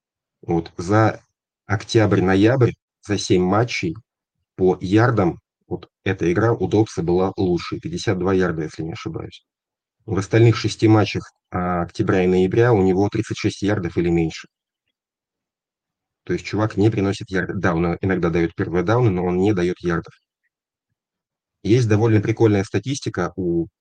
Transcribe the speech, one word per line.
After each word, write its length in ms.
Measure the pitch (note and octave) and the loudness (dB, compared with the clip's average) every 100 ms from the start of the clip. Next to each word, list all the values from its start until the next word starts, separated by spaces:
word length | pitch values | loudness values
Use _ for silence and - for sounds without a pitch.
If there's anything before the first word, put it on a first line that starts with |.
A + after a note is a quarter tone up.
| _ _ _ _ | _ _ _ _
Вот 300 | - E2+ - - | -4 -2 -4 -10
за 440 | F2 G#2+ A2 - _ _ _ _ - | 0 2 2 0 _ _ _ _ -6
октябрь-ноябрь, 1080 | G2 - A2+ G2+ F#2 F#2 F#2+ A2 C3+ G#2+ - _ _ | -6 0 2 2 2 2 4 4 4 2 0 _ _
за 160 | - G2 | -6 -6
семь 240 | - F#2+ | 0 0
матчей 540 | F2+ G2+ A#2+ - F2 D#2+ _ _ _ _ _ - | 2 0 -2 -4 -6 -8 _ _ _ _ _ -2
по 220 | F#2 F2 | 0 0
ярдам, 600 | F2+ G#2 A#2+ G#2+ F2+ E2 _ _ _ | 0 2 4 2 0 -2 _ _ _
вот 240 | F2 - _ | -12 -12 _
эта 280 | G2 F#2 E2+ | -6 -2 -2
игра 200 | F2+ A2+ | 0 0
у 160 | A2+ F#2 | 0 0
Добса 340 | G2+ A2 - | 0 0 -2
была 300 | E2 F2+ F#2+ - | -2 0 0 -2
лучшей, 440 | F#2+ F2 - - | -2 -2 -4 -10
пятьдесят 380 | E2 F2 - F#2 | -8 -6 -4 -2
два 140 | F2+ | 0
ярда, 300 | F#2+ F2 D#2+ | 0 0 -2
если 200 | D#2 - | -8 -8
не 100 | D#2+ | -12
ошибаюсь. 520 | - E2+ D#2+ - - _ _ _ _ _ _ - | -10 -10 -10 -12 -16 _ _ _ _ _ _ -6
В 100 | G2 | -6
остальных 380 | G2 A2+ A#2 G#2+ | 0 4 4 4
шести 300 | G#2 - A2 | -2 0 4
матчах, 360 | G#2+ G2 F#2 - _ _ | 4 2 -4 -10 _ _
а, 320 | F#2+ F2+ F2 | -6 -4 -4
октября 420 | E2+ - F#2 F#2+ | -4 -4 0 2
и 40 | F#2 | 2
ноября 440 | F#2 F#2 A#2 A#2+ | 2 2 2 4
у 100 | A2 | 4
него 260 | F#2+ F#2 G#2 | 4 2 0
тридцать 300 | - - - | -2 -6 -4
шесть 240 | G2+ - | -4 -2
ярдов 340 | G2 G#2 E2+ F2+ | -2 -2 -2 -2
или 140 | E2+ | 0
меньше. 380 | E2+ D#2+ - - _ _ _ _ _ _ _ _ _ _ _ _ _ _ _ _ _ | 0 0 -4 -18 _ _ _ _ _ _ _ _ _ _ _ _ _ _ _ _ _
То 100 | - | -8
есть 100 | F2 | -6
чувак 320 | - G2 A2 - | -4 -2 -2 2
не 140 | G#2+ | 2
приносит 400 | A2 G2 G2 - | 2 -2 -4 -6
ярды. 240 | F#2+ E2+ | -6 -4
Да, 200 | G2 F#2 | -2 -2
он 220 | E2 E2+ F2 | 0 -2 -2
иногда 300 | G2 F#2 E2+ | -2 0 0
дает 240 | F2 E2+ | 0 -2
первые 300 | - F#2 F2 | -4 -4 -2
дауны, 260 | F2 A#2+ A#2+ | 0 2 2
но 140 | F2+ | 0
он 140 | F2+ F2+ | -2 0
не 160 | G2 | 0
дает 220 | F#2+ F2 F2+ | 0 -2 -2
ярдов. 320 | F2 E2 - - _ _ _ _ _ _ _ _ _ _ _ _ _ _ | -4 -4 -6 -18 _ _ _ _ _ _ _ _ _ _ _ _ _ _
Есть 260 | F#2+ B2 A2+ | 2 2 4
довольно 320 | G#2 A2+ G#2+ | 2 4 2
прикольная 440 | A2 A2 A2+ G2+ | 2 2 4 4
статистика 680 | F#2+ G2 - C#3 - - F2 F#2 | 0 -4 -4 -6 -6 -4 -6 -4
у, 300 | F2+ E2+ E2 _ | -2 -2 -4 _